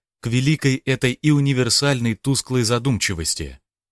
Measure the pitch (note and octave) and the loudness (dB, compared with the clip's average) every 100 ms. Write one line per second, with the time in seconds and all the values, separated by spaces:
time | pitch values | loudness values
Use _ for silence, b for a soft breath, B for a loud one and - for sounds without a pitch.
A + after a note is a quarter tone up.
0 | _ _ A#2 B2 C3+ D3+ C#3 C3 - C3 | _ _ -2 0 2 2 0 0 -2 -2
1 | B2+ - D3+ D3 C#3 B2+ B2 - C#3+ C3 | -2 0 2 4 4 2 2 2 0 0
2 | A#2 A2 C#3+ C3 - B2+ A2 A#2+ B2+ A2+ | -2 -2 -2 -4 -2 -2 0 0 0 -2
3 | - E2+ D#2+ - D2 B1+ _ _ _ | -2 -4 -4 -6 -8 -12 _ _ _